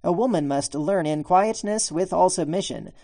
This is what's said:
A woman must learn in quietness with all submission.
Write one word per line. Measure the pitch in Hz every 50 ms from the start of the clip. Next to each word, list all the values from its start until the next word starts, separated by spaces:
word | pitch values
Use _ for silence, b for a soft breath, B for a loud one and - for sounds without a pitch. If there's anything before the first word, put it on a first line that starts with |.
| -
A | 170 175
woman | 190 240 262 220 165 147 139
must | 139 139 139 - -
learn | 147 151 165 202 190 160
in | 151 151 151 147
quietness | - 180 185 202 220 220 - - 202 214 220 - -
with | 151 165 190 185 185
all | 175 180 185
submission. | 180 - 156 147 165 196 185 - - - - - b b